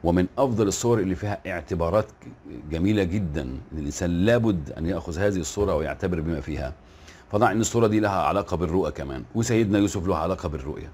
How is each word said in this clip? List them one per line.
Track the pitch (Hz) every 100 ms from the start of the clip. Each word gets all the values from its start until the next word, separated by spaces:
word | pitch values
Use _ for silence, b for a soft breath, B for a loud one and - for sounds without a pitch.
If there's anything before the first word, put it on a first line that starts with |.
ومن | 82 90 90 -
أفضل | 135 113 104
الصور | 92 120 117
اللي | 95 90
فيها | 104 101 95
اعتبارات | 87 - 85 82 104 - - - - - 60 76
جميلة | 80 95 107
جدًا، | 92 101 87 76
إن | 64 65 - 78
الإنسان | 71 - 87 85 101
لابد | 120 113 90 73
أن | - 85
يأخذ | 87 - 82
هذه | 104 95
الصورة | 78 - 101 78
ويعتبر | 76 71 95 87
بما | 80 78
فيها. | 73 71 69 - B B B B -
فضع | 104 113
إن | 104
الصورة | 107 117 113
دي | 107
لها | 104 95
علاقة | 73 92 92 85
بالرؤى | 85 90 78
كمان، | 73 69 65 58 113
وسيدنا | 113 113 104 101
يوسف | 101 101 87
له | 85
علاقة | 85 92 85
بالرؤية | 76 69 - 76